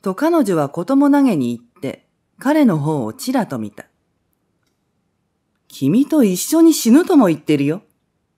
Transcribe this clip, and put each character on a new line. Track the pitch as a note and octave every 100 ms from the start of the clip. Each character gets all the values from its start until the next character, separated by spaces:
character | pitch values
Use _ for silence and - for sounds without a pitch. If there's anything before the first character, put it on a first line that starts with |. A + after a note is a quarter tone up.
と | G3+ F#3+
彼 | D#4 E4+
女 | G#3+ E3+
は | C#3+
子 | - F3+
供 | C4+ C#4+
投 | C#4+
げ | C4+ F3
に | A#2+ A#2+
言 | _
っ | _
て、 | C3 - _ _ _ _
彼 | B3+ D#4 C4+
の | D#3
方 | D3 D3+ A2
を |
ち | A2 -
ら | C4 F#3+
と | B2+
見 | G#2+
た。 | - - _ _ _ _ _ _ _ _ _ _ _ _ _ _ _ _ _ _
「君 | - C3+ G#3 C#4+
と | D#4
一 | A3 F3+
緒 | - D#4
に | E4
死 | D4+ A#3
ぬ | B3+ F4+
と | E4+
も | G3+
言 | D3+
っ |
て | - D3+
る | C#3
よ。」 | F3 _ _ _ _ _